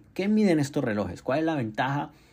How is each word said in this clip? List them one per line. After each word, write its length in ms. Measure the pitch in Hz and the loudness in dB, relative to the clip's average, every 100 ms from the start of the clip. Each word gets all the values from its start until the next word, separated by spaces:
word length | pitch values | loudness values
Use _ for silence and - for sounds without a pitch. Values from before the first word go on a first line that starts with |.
| - | -8
¿Qué 160 | - 196 | -4 0
miden 320 | 214 202 156 | 4 4 4
estos 240 | 139 151 | 2 -2
relojes? 380 | 123 104 101 - | -2 0 -2 -6
¿Cuál 160 | - 143 | -4 0
es 60 | 160 | 0
la 80 | |
ventaja 560 | 156 110 107 131 143 151 - - | -2 -2 -2 -2 -2 -6 -10 -20